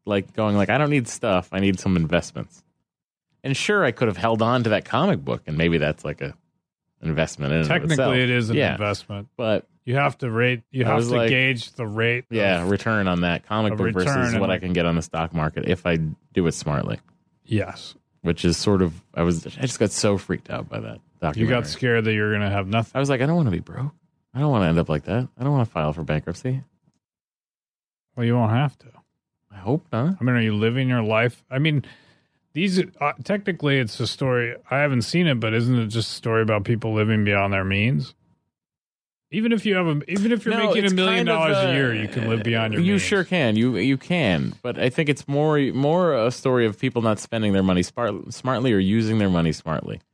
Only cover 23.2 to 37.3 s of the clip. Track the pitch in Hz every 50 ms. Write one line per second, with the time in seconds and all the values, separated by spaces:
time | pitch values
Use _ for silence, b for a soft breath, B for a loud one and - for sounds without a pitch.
23.2 | 127 147 170 175 156 113 87 - - - - - 131 147 - _ _ _ _ _
24.2 | _ _ - 123 147 151 135 110 95 80 82 85 78 78 78 76 - - 92 120
25.2 | 127 - _ - 123 143 147 135 117 - - 87 78 76 76 82 78 67 78 78
26.2 | - - 87 - - 127 127 135 127 - _ _ _ _ _ _ _ _ _ _
27.2 | _ _ _ _ _ _ _ _ _ _ _ _ _ _ _ _ _ _ _ 123
28.2 | 120 117 120 123 117 107 113 123 147 139 - _ - 120 - - _ _ _ _
29.2 | _ _ _ _ _ _ 101 101 87 101 135 160 - _ - 110 131 170 196 180
30.2 | 117 127 123 120 113 110 104 104 110 113 120 135 131 127 127 120 110 107 110 110
31.2 | 117 123 - - _ - 127 135 151 160 147 139 B B B B B B B B
32.2 | B B B B _ _ - 147 190 202 180 185 180 185 - - 143 147 139 -
33.2 | 127 - 202 202 202 202 175 156 147 143 139 135 123 107 - - 120 104 - -
34.2 | 143 131 123 123 120 117 120 - - - 131 139 147 147 135 123 107 - - 170
35.2 | 180 160 135 113 113 110 110 117 117 123 127 120 113 104 110 117 104 - - -
36.2 | - 120 113 113 110 110 110 104 98 - 120 104 - 110 110 107 107 110 110 107
37.2 | 104 104